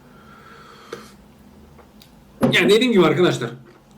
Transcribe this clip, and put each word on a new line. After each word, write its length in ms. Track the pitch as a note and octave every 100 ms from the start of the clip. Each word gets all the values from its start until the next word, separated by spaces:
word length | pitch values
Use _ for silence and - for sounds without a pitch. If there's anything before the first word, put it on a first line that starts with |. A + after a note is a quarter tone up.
| - - - - - - - - - - - - - - - - - - - _ - - - - A#3+
Yani 180 | G#3 F3+
dediğim 220 | G#3+ B3+
gibi 140 | G#3 D#3+
arkadaşlar 440 | C#3+ F3 C3+ A#2+ - - - _